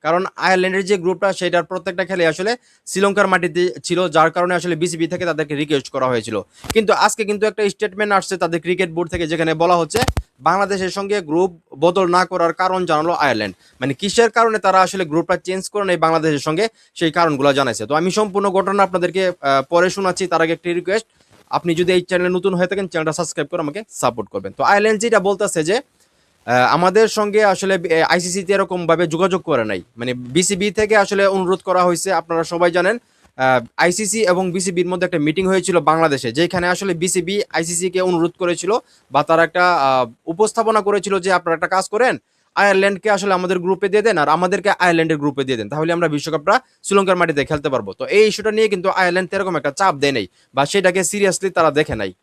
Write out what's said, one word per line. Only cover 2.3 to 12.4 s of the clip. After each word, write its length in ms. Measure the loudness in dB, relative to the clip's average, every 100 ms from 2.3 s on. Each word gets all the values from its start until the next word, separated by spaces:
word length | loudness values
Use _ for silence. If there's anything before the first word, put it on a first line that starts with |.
| 0 -4 -4 _ _ -8
শ্রীলঙ্কার 400 | 0 0 2 2
মাটিতে 340 | 2 0 -2 -2 -4
ছিল, 160 | -4 -2 2
যার 200 | 4 2
কারণে 220 | 2 0 0
আসলে 200 | -2 -2
বিসিবি 320 | -2 -2 -4
থেকে 180 | -2 -4
তাদেরকে 280 | -4 -4 -4
রিকোয়েস্ট 340 | -2 -2 -2
করা 180 | -4 0
হয়েছিল। 280 | -2 -2 -6 -8 _ -2
কিন্তু 180 | 0 2
আজকে 300 | 2 2 0 -4
কিন্তু 180 | -2 -2
একটা 160 | 0 -2
স্টেটমেন্ট 420 | -2 -6 -4 0
আসছে 240 | 0 0 -4
তাদের 220 | -2 -2
ক্রিকেট 280 | -4 -2 -2
বোর্ড 180 | -4 -6
থেকে, 140 | -4 -4
যেখানে 240 | -2 -2
বলা 220 | 0 2 2
হচ্ছে 240 | 0 -2 -2 -2 -6 _
বাংলাদেশের 500 | 0 0 0 -2 -4
সঙ্গে 280 | -6 -4 -4
গ্রুপ 300 | -2 0 0 -4 _ 0
বদল 280 | 2 2 2
না 180 | 2 2
করার 280 | 0